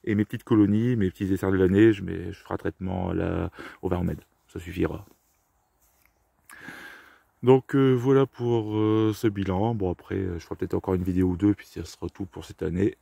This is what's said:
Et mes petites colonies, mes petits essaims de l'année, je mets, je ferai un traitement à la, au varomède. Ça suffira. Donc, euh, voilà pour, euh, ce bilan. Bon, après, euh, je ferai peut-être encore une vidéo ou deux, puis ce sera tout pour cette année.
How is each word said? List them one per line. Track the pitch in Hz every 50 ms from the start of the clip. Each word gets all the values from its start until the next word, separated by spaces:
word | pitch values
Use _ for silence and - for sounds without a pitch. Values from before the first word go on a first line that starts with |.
| -
Et | - 107
mes | 104 107
petites | _ - 113 -
colonies, | - 120 107 104 98 104 107 117 123 127
mes | 113 98 92
petits | - - 104 92
essaims | 98 92 - 95
de | 98
l'année, | 92 95 90 95 101 110 113
je | 107 98
mets, | 95 90 87 87 87 92
je | 92 -
ferai | - - 95
un | -
traitement | - 90 - _ 90 92 92 92 90 90
à | 87
la, | 90 87 87 87 87 87 87 _ - - - - _
au | - 92
varomède. | 92 90 90 85 82 80 - _ _ _ _ _
Ça | _ -
suffira. | 87 87 87 87 85 80 - 104 101 _ _ _ _ _ _ _ _ _ _ _ _ _ _ _ _ _ _ _ _ _ _ _ _ _ _ _ _ _ - - - - - - - - - - - - _ _ _ _ _ _
Donc, | - 120 131 131 - - -
euh, | 139 135 131
voilà | 127 123 120 135 135 135 135
pour, | - _ - 120 120 120 113 107 107 107
euh, | 107 107 107 107 110 110 110
ce | 104 - -
bilan. | 110 101 98 95 95 92 92 104 113 120
Bon, | 104 95 90
après, | 87 - - - 95
euh, | 98 95 92 87 85
je | -
ferai | - -
peut-être | - 92 90 -
encore | 98 - - 95
une | 90
vidéo | 90 92 90 92 92 92
ou | 90
deux, | 85 101 104
puis | 101 - -
ce | - - 90
sera | 85 - - _ 87 85
tout | _ - 101
pour | 90 - 90 -
cette | - - _
année. | 87 87 82 90 98 - - _